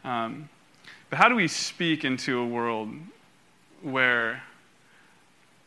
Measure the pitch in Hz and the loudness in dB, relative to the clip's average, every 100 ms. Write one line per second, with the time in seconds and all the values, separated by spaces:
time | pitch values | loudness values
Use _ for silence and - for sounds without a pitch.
0 | - 120 113 135 151 - _ _ - - | -4 -4 -4 -8 -16 -20 _ _ -20 -20
1 | - 143 214 240 165 - - - 175 156 | -10 4 6 6 0 -2 -6 -2 -2 0
2 | 139 127 - 123 120 120 117 110 107 147 | 0 -2 -2 -2 0 0 -2 -2 -6 -10
3 | 170 - - _ _ _ _ - 151 131 | -16 -20 -20 _ _ _ _ -14 -4 2
4 | 127 120 113 127 - - _ _ _ - | 4 4 0 -4 -14 -20 _ _ _ -20
5 | - - _ _ _ _ | -20 -20 _ _ _ _